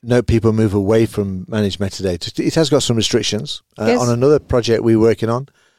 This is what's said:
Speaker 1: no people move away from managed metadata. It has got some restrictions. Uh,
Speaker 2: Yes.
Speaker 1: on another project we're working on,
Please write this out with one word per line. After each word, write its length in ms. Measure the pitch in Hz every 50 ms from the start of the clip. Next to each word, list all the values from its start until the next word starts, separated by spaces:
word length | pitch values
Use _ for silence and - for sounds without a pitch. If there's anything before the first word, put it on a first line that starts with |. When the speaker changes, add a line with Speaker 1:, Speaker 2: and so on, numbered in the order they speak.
Speaker 1:
no 200 | - 113 123 123
people 300 | 117 - 117 113 101 113
move 220 | 110 110 110 104 92
away 320 | 104 98 98 113 113 113
from 400 | 110 - - 101 98 95 92 90 -
managed 300 | 113 107 104 98 87 -
metadata. 580 | 101 95 - - 92 95 87 85 - - - - -
It 100 | - -
has 120 | 160 160 135
got 140 | 147 135
some 140 | - - 120
restrictions. 640 | 113 104 - - 117 104 - 107 107 147 - - - _ _ _ -
Uh, 80 | - -
Speaker 2:
Yes. 120 | 240 240
Speaker 1:
on 80 | 240 120
another 280 | 117 120 127 147 151 135
project 440 | - - - 123 107 117 113 -
we're 160 | 113 117 113 110
working 300 | 110 117 107 - 113 110
on, 200 | 117 123 139 - _ _ _ _ _